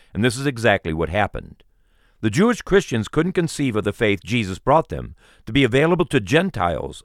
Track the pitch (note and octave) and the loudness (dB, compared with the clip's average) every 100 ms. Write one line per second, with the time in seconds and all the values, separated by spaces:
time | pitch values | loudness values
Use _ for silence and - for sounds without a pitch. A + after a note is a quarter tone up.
0 | _ - A#2+ A#2 C#3 A#2+ A2+ G2 F2 D#2+ | _ 0 0 0 -4 0 2 2 0 -2
1 | D#2+ F#2 G2+ - G1+ - _ _ _ _ | -2 0 -2 -4 -14 -20 _ _ _ _
2 | _ _ A2+ G#2+ A3 A#3 - G3 - A#2+ | _ _ -2 2 2 2 2 2 2 -2
3 | G#2 - E3+ F#3 E3+ - C#3 G#2+ G2+ - | -2 -2 0 -2 -4 -2 -2 0 -2 0
4 | G#2+ G2+ F2 A#2+ G2 F#2+ - D3+ - D2 | 0 0 -2 -2 -2 -4 2 2 0 -6
5 | A#1 - _ _ - A#2 C3 B2+ D#3 F3 | -10 -14 _ _ -4 0 2 4 2 2
6 | E3+ C3+ G2 C#3+ F#3+ - F2 D#2 C#2 C2+ | 0 0 2 0 0 -2 -2 -2 -6 -12